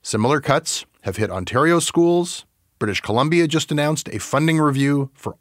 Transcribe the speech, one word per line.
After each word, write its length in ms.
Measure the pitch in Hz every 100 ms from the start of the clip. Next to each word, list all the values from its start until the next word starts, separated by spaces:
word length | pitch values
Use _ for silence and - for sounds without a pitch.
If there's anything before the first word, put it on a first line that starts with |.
Similar 380 | - 107 120 147
cuts 440 | - 143 - - - _
have 160 | - 92
hit 120 | 104
Ontario 480 | 92 90 123 160 170
schools. 680 | 160 165 170 175 175 - - _ _ -
British 200 | 107 95
Columbia 460 | - 110 147 170 165
just 240 | 160 -
announced 380 | 147 147 160 -
a 100 | 104
funding 400 | - 135 160 160
review 520 | 151 135 139 143 135
for 220 | _ - -